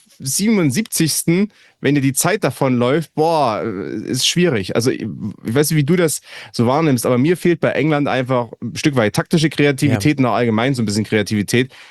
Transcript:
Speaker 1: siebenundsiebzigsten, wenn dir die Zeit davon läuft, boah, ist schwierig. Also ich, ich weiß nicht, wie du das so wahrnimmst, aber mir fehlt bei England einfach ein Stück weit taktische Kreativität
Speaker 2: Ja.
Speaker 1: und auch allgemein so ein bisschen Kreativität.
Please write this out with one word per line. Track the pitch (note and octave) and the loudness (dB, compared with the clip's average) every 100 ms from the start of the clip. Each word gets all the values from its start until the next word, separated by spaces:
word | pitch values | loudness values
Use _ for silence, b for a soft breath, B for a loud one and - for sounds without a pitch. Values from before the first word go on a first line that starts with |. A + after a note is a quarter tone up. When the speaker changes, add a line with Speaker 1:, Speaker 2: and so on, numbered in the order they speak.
| _ _ | _ _
Speaker 1:
siebenundsiebzigsten, | C3+ C3+ G#3 G#3+ D#3+ A#2+ A3 - D#3+ - - F3 G#3 b b b | -6 -2 0 2 2 0 -4 -2 -2 0 0 0 0 b b b
wenn | B2+ C#3+ | 0 2
dir | |
die | C3+ | 2
Zeit | C3+ F3 G#3 | 0 0 0
davon | D3+ - C3+ B2 | -2 0 0 2
läuft, | B2 D#3+ D#3+ - | 2 0 -2 -2
boah, | D#3 D#3+ B2+ G2+ | 0 2 0 0
ist | G#2 F#2+ C#2+ G#2+ - B2+ - | -4 -6 -8 -8 -6 -2 -2
schwierig. | E3+ F3 A2+ E2+ - | 2 2 0 -2 -2
Also | A#2 | 0
ich, | - | -2
ich | A2 C#2 G#2+ - - B2+ | -6 -8 -10 -10 -4 0
weiß | D3+ | 2
nicht, | D#3+ | 0
wie | C#3 | 2
du | F3+ | 2
das | E3 - B B B | 0 -2 B B B
so | - A#2 | 0 2
wahrnimmst, | C#3+ D#3+ B2 A2 | 2 2 0 2
aber | B2 | 2
mir | D3 F3+ | 2 2
fehlt | F3+ E3+ | 2 2
bei | B2 | 0
England | F#2+ D3+ D3 C3 | 0 0 0 0
einfach | B2 B2+ B2+ A#2 - | -2 0 -2 -2 -8
ein | A#2 A2 | -10 -2
Stück | D#3 C3+ | 0 2
weit | G#2 - | 2 0
taktische | - E3+ D3+ | 0 0 0
Kreativität | - C#3+ C3+ D3 G#2+ D3 C#3 | 0 0 2 0 2 0 2
Speaker 2:
Ja. | B2+ | 0
Speaker 1:
und | |
auch | G#2+ | 2
allgemein | A#2+ A2 B2+ C3 | 0 2 0 0
so | |
ein | G#2+ | -2
bisschen | G#2 G#2 | -2 0
Kreativität. | G#2+ G2+ G#2+ F#2+ A#2+ C3 B B | 0 0 -2 0 0 0 B B